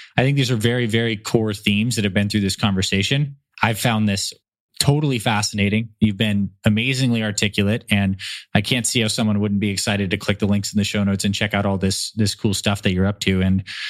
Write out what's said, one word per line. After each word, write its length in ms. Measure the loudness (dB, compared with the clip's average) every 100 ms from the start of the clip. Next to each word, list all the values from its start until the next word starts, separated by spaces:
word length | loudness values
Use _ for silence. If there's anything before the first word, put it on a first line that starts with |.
| -4 0
I 60 |
think 120 | 2 2
these 160 | 2
are 60 | 2
very, 300 | 0 0 0
very 280 | 0 0 -2
core 380 | -2 0 0
themes 420 | -2 0 0 0 0
that 80 |
have 100 | 0
been 140 | 0 0
through 140 | 2
this 160 | 0 0
conversation. 800 | 0 0 0 0 0 0 -2 -6 _ -2
I've 160 | -2 0
found 300 | 0 2 2
this 240 | 0 -4 -10 _ _ _ -2
totally 380 | 0 2 0 -2
fascinating. 720 | 0 0 -2 0 0 0 -2 -2
You've 180 | -2 0
been 340 | 0 0 -2 -2
amazingly 600 | 0 2 0 0 0 0
articulate, 600 | -2 -2 -2 0 0 0 0
and 300 | 2 2 -2 -8 -14 -2
I 80 | 0
can't 240 | 0 -2 0
see 160 | 0
how 60 | 0
someone 320 | 0 0 0
wouldn't 200 | 0 0
be 120 | 0
excited 400 | -2 -2 -2 0
to 60 | -2
click 200 | -2 -2
the 80 | 0
links 260 | 0 -2
in 60 | -2
the 60 |
show 200 | -2 0
notes 220 | 0 0 0
and 80 |
check 220 | -2 -2 0
out 100 | 0
all 140 | 0
this, 320 | -2 -2 -6
this 240 | -2 -2 0
cool 180 | -2
stuff 300 | -2 -2 -2
that 80 | 0
you're 160 | 0 0
up 120 | 0
to. 200 | 0 2
And 220 | 2 2 -2 -10 -12